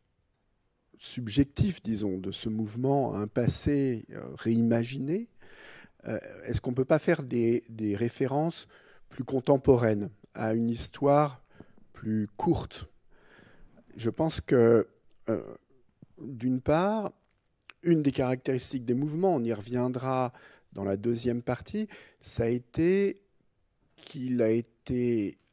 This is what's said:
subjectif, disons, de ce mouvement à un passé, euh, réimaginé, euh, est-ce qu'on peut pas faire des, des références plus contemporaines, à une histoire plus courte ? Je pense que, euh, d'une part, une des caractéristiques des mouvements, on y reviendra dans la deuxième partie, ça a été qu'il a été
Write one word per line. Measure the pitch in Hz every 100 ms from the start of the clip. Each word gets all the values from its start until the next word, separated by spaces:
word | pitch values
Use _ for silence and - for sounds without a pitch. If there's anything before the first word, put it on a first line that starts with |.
| _ _ _ _ _ _ _ _ _ -
subjectif, | - - 113 139 139 - 120 -
disons, | 110 104 104 95
de | 95
ce | - 113
mouvement | 110 107 117 135 139 117
à | 98
un | 104
passé, | - 120 - 151 143 135 113 -
euh, | - 64 69
réimaginé, | 117 117 113 117 120 135 139 190 240 - - - - - - _ -
euh, | 110 - 90
est-ce | 107 -
qu'on | 135
peut | 123 131
pas | 156
faire | - 160
des, | 131 120 117 120 -
des | 113 107
références | 101 120 - 135 139 165 - - - - - -
plus | -
contemporaines, | 127 131 - 139 143 123 113 104 101 - -
à | - 113
une | 113 117
histoire | 113 - - 139 143 147 127 _ - - - -
plus | - 110 110 104 -
courte ? | 113 107 - - - _ _ - _ - - - - - - -
Je | 113
pense | - 160 -
que, | - 131 117 113 - _ _ _ -
euh, | 95 52 - _ _ _ _ - -
d'une | 120 123 127 -
part, | - 156 196 220 202 - _ _ _ _ - _
une | 170 160
des | 139
caractéristiques | 135 127 127 - 131 - 135 117
des |
mouvements, | 123 151 156 190
on | 151
y | 117
reviendra | 107 107 123 123 120 131 131 123 - - - _
dans | 98
la | 98 98
deuxième | 117 117 123 120
partie, | 123 123 - 208 214 - - _
ça | - -
a | 117
été | 123 - - 170 196 202 - _ _ _ _ _ _ _
qu'il | _ - 135 127 123
a | 110
été | 117 117 _ - 123 123 117 98 - _